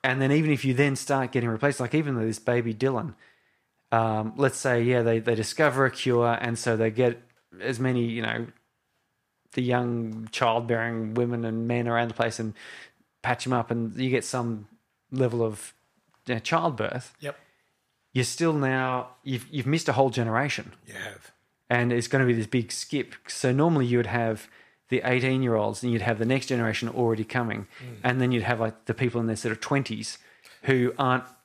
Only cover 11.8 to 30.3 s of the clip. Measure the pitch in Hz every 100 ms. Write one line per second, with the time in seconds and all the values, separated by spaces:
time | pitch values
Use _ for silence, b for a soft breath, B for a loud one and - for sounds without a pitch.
11.8 | 117 117 117 120 117 - 113 - B B
12.8 | B B _ _ - 120 127 123 113 117
13.8 | 113 127 131 127 - 127 120 110 104 _
14.8 | _ _ _ 131 123 117 113 104 - _
15.8 | _ _ _ _ - 117 - 165 165 127
16.8 | 107 127 - _ 147 - _ _ _ _
17.8 | _ _ _ 131 120 - 165 151 135 131
18.8 | 127 127 - - 139 123 - 143 123 156
19.8 | - 120 135 120 113 113 143 - - -
20.8 | - - - - - _ _ _ _ 120
21.8 | 120 120 113 135 127 117 107 127 113 -
22.8 | - 147 - - - - 131 131 160 156
23.8 | 120 120 107 120 113 107 - b b b
24.8 | _ 127 123 127 131 131 127 110 104 107
25.8 | 123 117 104 107 113 131 - 127 113 107
26.8 | 113 117 117 110 110 127 113 107 104 B
27.8 | 123 110 127 127 127 123 107 117 113 -
28.8 | - 113 127 117 113 107 120 110 - 143
29.8 | 123 110 110 - B